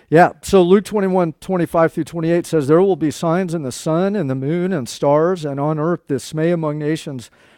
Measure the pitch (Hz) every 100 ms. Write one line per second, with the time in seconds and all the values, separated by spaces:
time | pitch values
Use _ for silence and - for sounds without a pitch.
0 | - 156 175 - - 190 175 202 185 208
1 | 190 185 165 - - 185 160 170 160 -
2 | 139 170 165 175 - 160 135 165 196 165
3 | 151 - 170 175 185 170 131 - 165 160
4 | 196 208 139 131 135 175 185 175 117 -
5 | 143 147 170 185 151 139 147 156 160 165
6 | - 131 - 156 165 175 156 151 151 160
7 | 160 131 - _ _